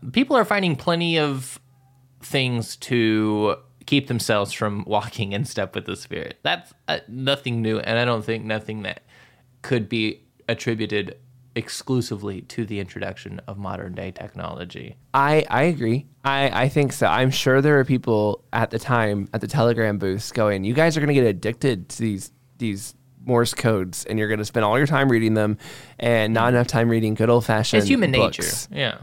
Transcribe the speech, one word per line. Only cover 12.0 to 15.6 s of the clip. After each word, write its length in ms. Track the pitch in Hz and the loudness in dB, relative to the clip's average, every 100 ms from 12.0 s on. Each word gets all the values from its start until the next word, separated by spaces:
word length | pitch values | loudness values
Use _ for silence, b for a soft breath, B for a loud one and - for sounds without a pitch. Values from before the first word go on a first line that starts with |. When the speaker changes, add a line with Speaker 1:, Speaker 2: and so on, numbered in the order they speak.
| 113 104 101 95 | -2 -6 -8 -10
Speaker 1:
to 240 | - - 107 | -10 -8 -6
the 140 | 104 | -6
introduction 600 | 95 - 95 95 101 98 - | -8 -8 -10 -10 -12 -14 -12
of 100 | 101 | -10
modern 380 | 98 95 95 92 | -8 -8 -8 -10
day 160 | 95 | -10
technology. 840 | 92 87 - 85 - 90 - - - _ 139 | -12 -14 -12 -12 -10 -14 -14 -16 -18 _ 0
Speaker 2:
I, 280 | 139 156 147 | 2 2 2
I 140 | 117 | 2